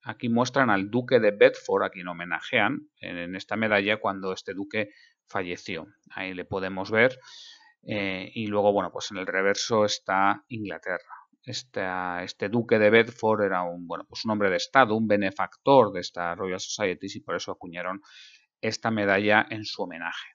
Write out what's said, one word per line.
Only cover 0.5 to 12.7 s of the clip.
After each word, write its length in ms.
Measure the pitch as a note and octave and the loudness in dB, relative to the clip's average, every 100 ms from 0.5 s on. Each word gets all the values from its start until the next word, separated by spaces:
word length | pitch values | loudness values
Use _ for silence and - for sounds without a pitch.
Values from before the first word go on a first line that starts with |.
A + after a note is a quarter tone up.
| C#3 B2+ | 2 4
al 220 | G2 G2 | 2 0
duque 300 | A2+ B2 B2+ | -4 2 4
de 100 | G#2+ | 4
Bedford, 540 | G2+ A#2+ - - G2 | 6 4 4 -2 -2
a 60 | G2 | -2
quien 180 | F#2+ F2+ | -6 -12
homenajean 840 | E2+ F2 E2 - B2 G#2 D3+ - _ | -10 -6 -6 -2 0 0 -2 -8 _
en, 200 | F#2+ F2 | -12 -10
en 180 | F2 F#2 | -8 -10
esta 180 | - | -8
medalla, 440 | G#2+ A2 G#2 G2+ G#2+ | -4 2 2 2 -2
cuando 340 | G#2 G2 F#2+ | -2 -4 -6
este 200 | F#2+ - | -8 -8
duque 360 | F#2+ G2+ G#2+ G#2 _ _ _ _ | -10 -6 -6 -6 _ _ _ _
falleció. 580 | G2+ F2+ F2 - F2 F2 _ _ | -8 -6 -8 -8 -10 -12 _ _
Ahí 240 | - F#2+ | -10 -10
le 100 | F#2 | -8
podemos 460 | F2+ G2 F#2 F#2+ F#2+ | -8 -6 -4 -6 -2
ver. 300 | A2 B2 B2+ - - - - _ _ - | 4 4 2 -20 -20 -20 -20 _ _ -8
Eh, 460 | G#2+ G2 F#2 F#2 | -4 -4 -6 -8
y 140 | - G#2+ | -8 -2
luego, 240 | G#2 G2+ | 2 4
bueno, 180 | G2+ F2+ | 2 -2
pues 220 | - - | -6 -10
en 60 | G2 | -8
el 80 | F#2+ | -4
reverso 560 | F#2 G2 G2+ - A2+ | 0 2 0 0 2
está 600 | G#2 - - F#2+ G2 G2+ _ | 2 0 0 2 4 2 _
Inglaterra. 680 | A#2 G2+ E2+ - F2+ - - _ _ | -10 -8 -8 -6 -8 -8 -20 _ _
Esta, 800 | - A#2 - - F#2+ F#2 F2+ F2 | -12 -12 -10 -6 -4 -4 -4 -6
este 240 | F2+ - G#2 | -8 -6 -2
duque 320 | A#2 A2+ | -2 2